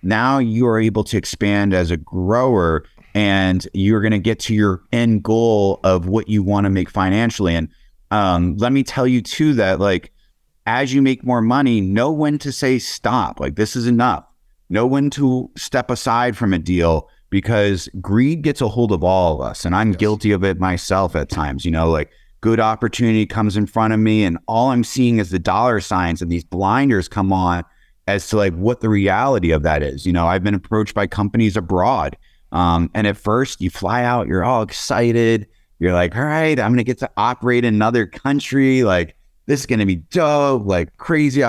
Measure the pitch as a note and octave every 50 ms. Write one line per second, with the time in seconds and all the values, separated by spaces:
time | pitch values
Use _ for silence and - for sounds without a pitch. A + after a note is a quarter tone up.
0 | - F#2 G#2+ G#2+ A#2 C3 C3+ C#3 C3 A#2 A2 A2+ B2 A#2+ A2+ A2 A2 A2+ G2+ A2
1 | G#2 - - G#2 E2+ - - - - G2+ G2+ G2+ G2+ G2+ F#2+ F#2 F2+ E2 F2 E2
2 | D2+ - - F#2 F#2 F2+ G#2+ A#2+ B2+ C3+ B2 G2+ F2 E2 D#2+ D#2 - - _ -
3 | - - _ G#2 G#2 G2+ G2 G2 F#2+ F#2+ F#2 F#2 - - _ F#2+ F#2+ G2+ A2 A2
4 | G2+ A2 A2 G#2 F2 A2+ A2 - - - A2+ G#2+ G#2 G2+ F#2+ F2+ _ _ - A#2
5 | A#2+ A#2 A2+ G#2 G#2 - A2 A2+ A#2 A#2 A2 G#2 G2+ G2 F#2+ - - F#2+ F#2 F#2
6 | E2+ F2+ F#2+ A2+ G2+ - G#2+ G#2+ G2 F#2 G#2 G2+ G2+ G2 F#2+ F#2+ F2 - - G#2+
7 | F#2 F#2+ F#2+ G#2+ A#2 A#2 - - G#2 F2 E2 E2 D#2+ D#2 _ _ _ - _ _
8 | _ _ G2 G#2+ G2+ F#2+ F2+ F2 F2 F2+ F2 G2+ G#2+ A#2+ C3+ C#3 C3+ - - -
9 | C3 B2+ B2+ B2 G#2+ - - - D#3 D#3 D3 A#2 G#2 F#2+ F#2+ E2 F#2+ G2+ F#2 F2+
10 | - - _ _ _ _ _ _ _ _ _ _ _ - A2+ B2 C#3 C3+ B2+ C#3
11 | C#3 C3+ C3 - - B2 B2+ A#2+ A2+ A2+ B2 C#3 C#3+ C3 A#2+ A2 G2 F#2 G2 G#2+
12 | A#2+ C#3+ D#3+ D3+ D3+ D3 D3 D3 - C#3+ C3 - - C#3 C3 B2 - - - -
13 | - A2+ A#2 B2+ G2+ C2+ - - C#2+ C2+ C#2+ F2+ G#2+ G#2+ - C3 A#2 A#2+ B2 A#2
14 | A#2+ B2+ G2 D2 - _ _ _ _ _ _ _ _ _ F2+ G2+ A#2 B2+ C3+ C#3
15 | C#3 C#3+ C#3 - C#3+ C3 B2+ B2+ B2+ C3 _ - - - - C3 B2 - B2+ -
16 | - B2+ A2+ A#2 B2 B2 A2+ - A#2+ G#2 F#2+ F2 D2+ C#2+ F#2 F2+ E2 E2 D#2+ D2+
17 | - - _ _ _ _ - G2 F#2 - A#2 G#2 G#2 G2+ G2 F2+ - - - F#2+
18 | F2+ - G2 A2+ B2 C#3 D#3+ E3 C#3+ D#3 C#3+ - C3 A2 G#2 A#2+ A#2+ G#2+ G#2 E2+
19 | D2 F2+ F#2 F#2+ F2+ E2+ D#2 C2 C2+ A#1+ - - - E2+ F2 F#2+ A2 A2 G2 F2
20 | A2 G#2+ G#2+ G2+ - G#2+ G#2 F#2+ F#2 G2 F#2 F2+ F#2 F#2 F2+ F2 - - F#2+ F#2+
21 | F#2+ F2+ - E2 C#2+ - - F2 D#2 C#2+ C2+ C2+ - F2+ D#2+ D#2+ D#2+ E2 E2 D#2
22 | D2 - _ _ _ _ _ _ - A2 A2+ A2 A2 A2 A2 G#2+ - A2+ - -
23 | B2 A#2 A2 A2 G#2+ - - A2 A2+ G#2+ F#2+ G#2+ G#2 G2+ - A2+ A2 A2 A2 G#2+
24 | G#2+ A2 A2 A2 G#2+ F#2 E2 E2 _ - A2 A2+ A#2+ C3+ C3 A#2+ A#2 - - C3
25 | B2+ A#2+ A#2+ A2+ G#2 E2+ F2+ F#2 D#2+ - F#2 G2+ A#2 B2+ A#2 G#2 F#2 - F#2 F#2
26 | F2+ E2+ E2 E2 F2+ E2+ E2+ F2 E2 _ - F2 G2 F#2+ G#2+ B2+ C#3 C#3 B2 G2
27 | F2 - - G#2+ G2 F#2+ G2 F#2 F#2 F2+ F2 F2 F2 _ _ _ _ _ _ _
28 | _ - G2 G2+ - - - G#2+ G#2 G2 E2+ E2 F#2 A2 B2 - - A2 G#2+ G#2
29 | G2 G2 F#2 G2+ B2 C#3 C3+ A2 F2 E2 D#2+ D#2 D2 E2 D#2 D2 D2 C#2+ C2+ C#2+
30 | - F2 F2 F2 E2+ E2 F2+ F#2+ F2+ G#2 G2+ G2 - - A2+ A2 G#2+ - - -
31 | G2+ G2+ - - G#2 G2+ - A#2 A#2 G#2+ F#2 G#2+ F2+ E2 F#2+ F2+ F2+ A2+ C3 A2+
32 | D#2 C#2+ - - _ _ _ _ _ _ - E2 F2+ F2 E2+ E2+ E2+ D#2+ - G#2+
33 | G#2+ G#2 G2 - - G#2 G#2 A#2+ C3+ C3 - - - F#2 - - - F#2+ G#2+ B2
34 | B2 A#2+ B2 B2 G#2+ - D#2+ F#2 F2 A#2 C3 A#2 A2 G#2+ - - - - - G2+
35 | A#2+ A#2+ A2+ A#2 A#2 A2+ A2+ A2+ G#2 _ _ _ _ _ _ _ E2 F2+ F2+ F2
36 | F2+ F2 - A2+ C3+ D3+ D3+ D#3 D#3+ D#3 D#3 B2+ A2 G#2+ A#2+ B2 A2+ A#2 B2+ -
37 | - B2+ _ - G#2 A#2 B2 - - B2 B2 A#2+ A#2+ A#2+ A2 G#2+ G#2+ A2+ A#2+ B2
38 | A2+ - - - - C3+ C#3 C#3+ C3+ - - C#3 C3+ C3 C3 C3 B2+ G#2+ F#2 F2+
39 | E2+ D#2+ - _ _ _ _ _ _ - C#3+ C#3+ C#3 - C3 A2 G#2 G2 F#2+ E2+
40 | D#2 _ - F#3 E3 D3 D3 D3 C#3+ C#3 C3+ B2 G#2 G2 F#2+ F2 E2+ D#2+ _ _
41 | - - D#3+ D#3 D3+ D3 B2+ C#3+ C3+